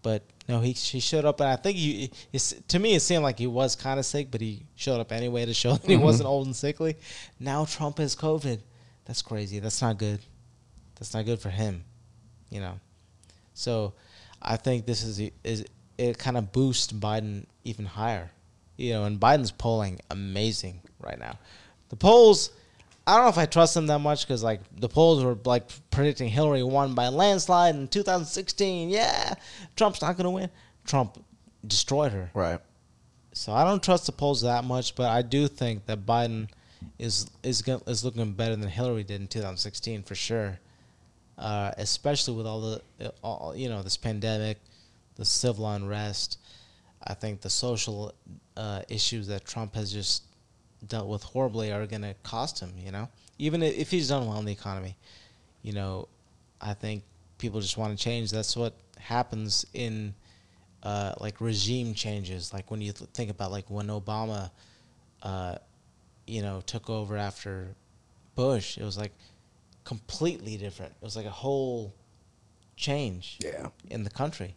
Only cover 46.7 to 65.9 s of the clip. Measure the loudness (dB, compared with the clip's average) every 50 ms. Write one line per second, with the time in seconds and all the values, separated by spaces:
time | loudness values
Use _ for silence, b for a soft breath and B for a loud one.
46.7 | b b b b b b -10 -10 -10 -6 -6 -8 -8 -8 -4 -2 -2 0 0 0
47.7 | -2 -2 -2 -4 -4 -6 -8 -10 -12 _ _ -20 -20 -20 _ _ _ -8 -6 -6
48.7 | -6 -8 -8 -8 -4 -2 -2 0 -2 -4 -6 -6 -8 -8 -8 -8 -8 -8 -8 -6
49.7 | -6 -6 -6 -6 -6 -6 -2 -2 -2 -4 -4 -12 _ _ _ _ _ _ _ _
50.7 | _ _ -12 -8 -8 -6 -6 -6 -6 -8 -8 -6 -4 -2 -2 -2 -2 -4 -4 -4
51.7 | -4 -4 -6 -6 -8 -8 -8 -10 -12 -12 -14 -8 -6 -6 -6 -6 -6 -10 -12 -12
52.7 | -14 -14 -12 -10 -8 -8 -10 -10 b b b b b -4 -4 -2 0 2 0 0
53.7 | 0 0 -4 -2 0 -2 0 0 0 0 0 -2 -4 -4 -4 -6 -6 -8 -8 -8
54.7 | -8 -8 -8 -10 -12 _ b b b b b b b b b b b _ -10 -8
55.7 | -6 -6 -6 -6 -6 -8 -10 -12 _ _ _ _ _ _ _ _ _ _ -10 -10
56.7 | -8 -6 -6 -6 -6 -8 -10 _ _ _ _ _ _ _ -6 -4 -4 -2 -4 -4
57.7 | -4 -4 -4 -4 -4 -4 -2 -2 -2 -2 -4 -4 -4 -4 -2 -2 -2 -2 -2 -4
58.7 | -4 -10 _ _ -20 -20 -8 -2 -2 -2 -2 -2 -4 -6 -4 -2 -2 -2 -2 -4
59.7 | -8 -8 -6 -6 -6 -6 -8 -8 -10 b b b b b b b b b b b
60.7 | _ _ -8 -6 -4 -4 -4 -4 -6 -6 -8 -10 -8 -4 -4 -2 0 0 0 0
61.7 | 0 -2 -2 -4 -6 -6 -6 -4 -4 -6 -6 -8 -8 -10 -10 -10 -10 -12 -10 -10
62.7 | -8 -8 -8 -8 -10 -10 -16 -12 _ -8 -8 -8 -6 -8 -6 -6 -6 -8 -8 -8
63.7 | -8 -8 -6 -6 -8 -8 -6 -6 -6 -6 -6 -6 -6 -8 -8 -10 b b b b
64.7 | b b b b b b b b _ _ -10 -8 -6 -6 -6 -8 -8 -10 _ _
65.7 | _ _ _ _